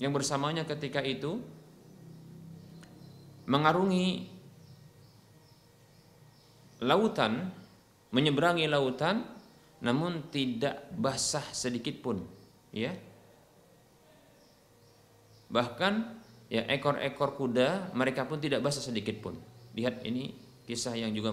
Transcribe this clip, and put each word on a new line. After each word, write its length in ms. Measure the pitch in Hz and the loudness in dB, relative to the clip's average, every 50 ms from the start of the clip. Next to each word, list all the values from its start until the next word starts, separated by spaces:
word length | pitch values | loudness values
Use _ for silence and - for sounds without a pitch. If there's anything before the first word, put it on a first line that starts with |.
yang 100 | 127 139 143 | -2 0 2
bersamanya 480 | 139 135 - 147 139 143 151 165 165 156 | 0 0 0 0 0 0 0 0 -2 -2
ketika 340 | 160 147 151 147 131 131 143 131 | -2 -4 -4 -4 -2 -2 -2 0
itu 340 | 135 127 113 139 151 190 254 - - - - - - - - - - - - - - - - - - - - - - - - - - - - - - - - - - - - - - - - - | 0 -2 -2 -2 -4 -4 -4 -6 -10 -16 -20 -20 -20 -20 -20 -20 -20 -20 -20 -20 -20 -18 -18 -18 -18 -18 -18 -16 -16 -16 -18 -18 -18 -18 -18 -20 -20 -20 -20 -20 -18 -20 -20 -20 -20 -20 -10 0
mengarungi 880 | - 139 147 151 156 165 180 190 196 185 180 185 185 - - - - - - - - - - - - - - - - - - - - - - - - - - - - - - - - - - - - - - - - - - - - - - - - - - - - - - | 2 2 6 6 6 6 6 4 4 4 4 4 2 0 -2 -6 -10 -14 -18 -20 -20 -20 -20 -20 -20 -20 -20 -20 -20 -20 -20 -20 -20 -20 -20 -20 -20 -20 -20 -20 -20 -20 -20 -20 -20 -20 -20 -20 -20 -20 -20 -20 -20 -20 -20 -20 -20 -20 -20 -20 -20 -20 -20 -20 -20 -10 -2
lautan, 720 | 117 127 160 196 220 220 - 156 120 107 113 143 185 185 - - - - - - - - _ _ _ _ | 2 4 6 6 6 4 2 2 2 2 2 0 -2 -6 -8 -12 -18 -20 -20 -20 -20 -20 _ _ _ _
menyeberangi 540 | 113 131 151 151 139 139 165 175 175 165 156 151 | 2 4 4 6 4 6 4 4 4 4 2 4
lautan, 580 | 147 143 135 127 123 - 151 175 208 233 - - - - - - - - - - - - 117 | 4 4 2 2 0 0 0 0 2 0 -2 -6 -12 -18 -20 -20 -20 -20 -20 -20 -14 -2 0
namun 480 | 120 123 147 165 175 170 160 139 - | 2 2 2 2 0 -2 -4 -6 -4
tidak 560 | - 143 135 127 117 113 139 135 - - - - - | -2 0 0 0 0 0 0 -2 -2 -4 -10 -10 -4
basah 480 | - 117 135 - - - - - 143 - - | -2 0 0 0 0 -2 0 -2 -2 -4 -6
sedikit 480 | - - - 123 123 117 - 151 - - | -6 -4 -2 -2 -2 -2 -4 -6 -8 -4
pun, 240 | - 127 107 90 85 - - - - - - - - - | -4 -4 -4 -4 -6 -10 -14 -20 -20 -20 -20 -20 -20 -10
ya. 240 | - 107 113 151 185 - - - - - - - - - - - - - - - - - - - - - - - - - - - - - - - - _ _ _ - _ - - - - - - - - - - - - - - | -6 -4 -4 -4 -4 -8 -12 -18 -20 -20 -20 -20 -20 -20 -20 -20 -20 -20 -20 -20 -20 -20 -20 -20 -20 -20 -20 -20 -20 -20 -20 -20 -20 -20 -20 -20 -20 _ _ _ -20 _ -20 -20 -20 -20 -20 -20 -20 -20 -20 -20 -20 -20 -10 0
Bahkan, 400 | - 117 123 - - - 180 196 208 226 226 - - - - - - - - - | 2 2 2 2 -2 0 2 2 2 2 0 -4 -8 -16 -18 -20 -20 -20 -8 -2
ya, 160 | 110 113 - | 0 0 2
ekor-ekor 720 | - 139 131 139 143 143 - - 139 - - 143 139 - | 2 0 2 2 0 0 2 -2 -4 0 0 -2 -2 0
kuda 560 | - 135 123 113 127 127 147 185 196 185 190 | -2 -2 2 4 4 4 4 4 0 -4 -4
mereka 320 | - 123 127 131 131 139 127 | 0 0 2 2 2 0 -2
pun 160 | 131 156 147 | -2 -4 -4
tidak 240 | 151 143 139 127 127 | 0 0 2 2 2
basah 160 | 143 143 139 | 0 0 0
sedikit 400 | - 127 117 107 104 110 104 - | -4 -4 -4 -2 -2 -2 -4 -4
pun. 160 | - 92 82 - - - - - - - - | -6 -8 -8 -8 -12 -18 -20 -20 -20 -10 -4
Lihat, 240 | 107 117 123 123 - - - | -2 -2 -2 -2 -2 -4 -4
ini 240 | 123 127 - - - - - - - - - | -4 -4 -4 -8 -10 -14 -20 -20 -20 -18 -10
kisah 320 | - 117 113 - 123 117 | -8 -6 -4 -4 -4 -2
yang 160 | 117 113 110 | -2 -2 -2
juga 160 | 107 107 107 110 | -2 0 0 2